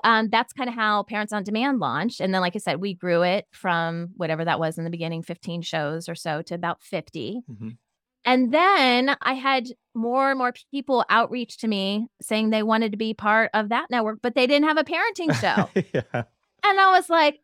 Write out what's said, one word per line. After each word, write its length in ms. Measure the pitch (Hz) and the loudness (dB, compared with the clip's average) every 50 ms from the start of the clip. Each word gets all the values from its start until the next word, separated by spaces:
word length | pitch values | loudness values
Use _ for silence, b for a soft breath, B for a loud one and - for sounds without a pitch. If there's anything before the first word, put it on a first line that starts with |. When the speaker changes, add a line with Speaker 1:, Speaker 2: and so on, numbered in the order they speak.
| - | 4
Speaker 1:
um, 240 | 220 226 220 220 220 | 4 4 4 2 2
that's 240 | 226 226 240 - - | 0 0 0 -2 -6
kinda 180 | - 254 247 | -6 -6 -6
how 320 | 233 240 220 214 208 208 196 | -2 -2 0 0 0 0 -2
Parents 280 | - 233 208 208 208 214 | -2 -4 -4 -4 -2 -4
on 100 | 208 185 | -6 -4
Demand 340 | 208 208 220 247 285 277 233 | -2 -2 0 0 0 0 0
launched. 420 | 165 131 117 147 180 240 - - | 0 0 -2 0 -2 -4 -4 -2
And 140 | 175 190 190 | -2 0 0
then, 80 | 190 185 | 0 0
like 120 | 180 175 | 0 -2
I 40 | 214 | -4
said, 200 | - 196 143 156 | -4 -4 -4 -2
we 140 | 190 202 185 | -2 -6 -6
grew 300 | 180 - 180 170 170 175 | -4 -2 0 2 2 4
it 240 | 180 185 202 - _ _ | 2 2 0 -2 _ _
from 580 | - - 190 170 170 165 165 170 170 170 175 185 - | -8 -4 -2 0 0 0 -2 -4 -6 -8 -10 -8 -8
whatever 260 | 175 156 160 156 165 | -4 -4 -2 -2 0
that 160 | 170 156 - | -2 0 0
was 160 | 165 160 165 | -2 -4 -4
in 80 | - 165 | -4 -6
the 60 | 165 | -6
beginning, 320 | 170 170 165 165 165 165 165 | -6 -6 -6 -6 -6 -8 -8
fifteen 400 | - 170 - - - 170 170 165 | -10 -12 -12 -10 -10 -8 -8 -8
shows 480 | - - 160 151 147 156 165 170 - | -6 -4 -4 -4 -4 -4 -6 -8 -10
or 40 | 170 | -12
so, 280 | - - 170 151 151 170 | -10 -6 -6 -6 -6 -6
to 120 | - 175 | -8 -10
about 280 | 170 175 170 170 _ _ | -6 -6 -6 -6 _ _
fifty. 580 | - - 170 156 - - 165 117 113 202 247 247 - | -8 -8 -8 -8 -8 -10 -10 -8 -8 -8 -10 -10 -14
Speaker 2:
Mm-hmm. 200 | 117 101 107 110 117 - _ _ _ _ _ _ _ _ - | -16 -14 -12 -14 -14 -16 _ _ _ _ _ _ _ _ 0
Speaker 1:
And 260 | 233 254 254 254 233 262 | 2 2 2 2 2 2
then 640 | 311 349 381 403 339 269 254 240 247 254 277 277 - - | 4 4 4 4 4 4 4 4 2 2 0 -2 -2 -2
I 120 | 247 262 | -4 -4
had 340 | 262 254 269 269 262 240 254 - _ _ _ - | -2 -2 0 0 0 -2 -4 -14 _ _ _ -8
more 360 | 233 220 233 247 262 269 277 | -6 -4 -2 0 2 2 2
and 80 | 269 262 | 2 0
more 140 | 247 247 247 - - _ - | 0 -2 -4 -4 -16 _ -8
people 320 | 285 254 - 262 240 - - | -8 -4 0 0 0 2 4
outreach 500 | 202 226 233 - - 247 233 - - - | 4 2 2 2 -2 -6 -8 -8 -10 -8
to 100 | - 220 | -4 -2
me 400 | 208 196 190 196 202 214 233 - _ _ | -2 -2 -2 -2 -2 -4 -4 -6 _ _
saying 300 | - - 220 214 220 214 | -8 -4 -2 0 0 2
they 140 | 220 220 214 | 0 0 2
wanted 260 | 220 220 220 226 214 202 | 2 2 2 0 -2 -2
to 60 | 208 | -4
be 160 | 226 220 220 | -4 -4 -4
part 360 | - 214 214 214 220 226 - - | -4 0 2 2 4 2 2 0
of 140 | 214 214 208 | -2 -2 0
that 200 | 233 254 330 - | -2 -4 -2 -2
network, 300 | 247 240 220 214 214 208 | -2 -2 0 -2 -4 -4
but 140 | - 247 233 | -4 -2 0
they 120 | 277 254 254 | 2 2 4
didn't 180 | 285 285 302 | 4 4 4
have 120 | 311 302 311 | 4 2 2
a 60 | 294 | 0
parenting 480 | 302 330 330 403 466 403 - 339 311 - | 0 0 -2 -2 -2 -2 -4 -2 -2 0
Speaker 2:
<laughs> 60 | 117 | 0
Speaker 1:
show. 300 | 208 180 - 196 - - - 196 - - - | 0 0 2 2 0 0 0 -4 -2 -2 -4
Speaker 2:
Yeah. 300 | 135 - _ - 120 117 _ _ _ _ _ _ _ - | -4 -4 _ -4 -6 -6 _ _ _ _ _ _ _ 2
Speaker 1:
And 160 | 415 392 392 | 2 4 6
I 100 | 381 381 | 6 6
was 180 | 381 359 349 - | 6 6 4 4
like, 300 | 339 330 311 294 294 - | 2 4 4 4 2 0